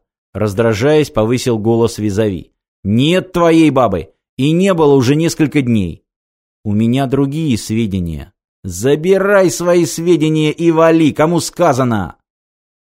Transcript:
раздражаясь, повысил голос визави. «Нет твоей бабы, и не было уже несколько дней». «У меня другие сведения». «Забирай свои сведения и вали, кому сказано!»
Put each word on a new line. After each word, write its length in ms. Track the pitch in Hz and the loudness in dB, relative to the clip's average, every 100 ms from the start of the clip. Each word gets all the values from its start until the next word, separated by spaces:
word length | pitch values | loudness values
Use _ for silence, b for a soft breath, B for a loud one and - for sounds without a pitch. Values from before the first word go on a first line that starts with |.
| _ _ _ 95 | _ _ _ -6
раздражаясь, 720 | 107 95 113 104 139 151 143 | -4 0 0 0 2 2 0
повысил 480 | 110 110 127 123 113 | -2 -2 -2 -2 -2
голос 400 | 107 117 117 - | 0 2 0 -2
визави. 540 | 107 95 110 87 - _ _ _ | -4 -2 -2 -4 -12 _ _ _
«Нет 480 | 92 113 147 185 185 | -2 0 2 0 -2
твоей 380 | 175 170 165 156 | 0 2 4 4
бабы, 400 | 135 117 92 - _ _ - | 2 0 -2 -8 _ _ -4
и 160 | 143 | -2
не 220 | 165 196 | 0 0
было 200 | 170 147 | 2 4
уже 220 | 139 123 147 | 4 2 0
несколько 460 | 165 - 147 147 | 0 -2 -2 -2
дней». 420 | 120 113 87 82 _ _ _ _ _ _ | -2 -2 -4 -10 _ _ _ _ _ _
«У 100 | 107 | -4
меня 340 | 104 113 131 131 | -2 0 0 0
другие 500 | 135 139 151 156 110 | 0 -2 -2 -4 -4
сведения». 760 | - 110 110 95 85 76 73 _ _ _ | -4 -4 -4 -4 -6 -10 -14 _ _ _
«Забирай 840 | 95 87 127 151 175 190 196 202 180 | -14 -4 -2 0 2 0 2 2 2
свои 360 | - 175 175 156 | 0 0 0 0
сведения 640 | - 170 165 156 156 151 | -2 0 2 2 0 -2
и 200 | 151 170 | 0 0
вали, 400 | 160 165 165 151 | 2 4 4 2
кому 280 | - 160 170 | 2 0 0
сказано!» 760 | - - 170 123 127 107 82 - _ _ _ _ _ _ | -4 -2 0 2 0 -2 -6 -12 _ _ _ _ _ _